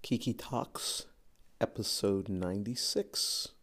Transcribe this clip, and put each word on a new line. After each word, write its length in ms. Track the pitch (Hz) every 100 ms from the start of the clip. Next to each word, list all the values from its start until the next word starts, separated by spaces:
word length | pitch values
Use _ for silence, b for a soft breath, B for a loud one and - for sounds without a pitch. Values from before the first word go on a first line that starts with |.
| -
Kiki 280 | 120 123
Talks, 720 | 113 - 123 - - - - - - - - - -
episode 680 | 117 - 107 - 104 98 95
ninety-six. 1200 | 95 90 95 104 120 - - 202 - - - - -